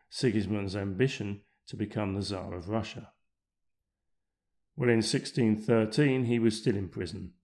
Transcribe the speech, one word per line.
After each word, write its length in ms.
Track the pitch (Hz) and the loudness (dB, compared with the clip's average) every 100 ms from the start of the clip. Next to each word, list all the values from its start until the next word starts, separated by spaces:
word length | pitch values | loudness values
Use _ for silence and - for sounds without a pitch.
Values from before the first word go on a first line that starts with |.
| _ | _
Sigismund's 680 | - 131 107 92 104 98 | -2 2 2 0 -2 -2
ambition 680 | 101 98 92 135 - 101 101 _ _ - | -4 -2 0 0 0 -6 -8 _ _ -12
to 100 | 104 | -6
become 380 | 104 107 98 | -4 -2 -2
the 80 | 98 | -2
Tsar 320 | 98 95 87 | -4 -6 -8
of 160 | 90 85 | -10 -4
Russia. 420 | 113 - 117 110 _ _ _ _ _ _ _ _ _ _ _ _ _ _ _ _ 147 | -4 -4 -10 -16 _ _ _ _ _ _ _ _ _ _ _ _ _ _ _ _ -2
Well, 120 | 127 | 4
in 140 | 113 | 4
sixteen 560 | 110 131 - 143 110 107 | 4 -2 -2 0 2 2
thirteen, 680 | - 113 107 147 147 131 | 4 2 4 4 4 4
he 140 | 120 120 | 2 4
was 180 | 113 110 | 4 2
still 180 | 131 | 0
in 140 | 101 92 | -2 -4
prison, 460 | - 85 90 90 - | -6 -8 -8 -12 -16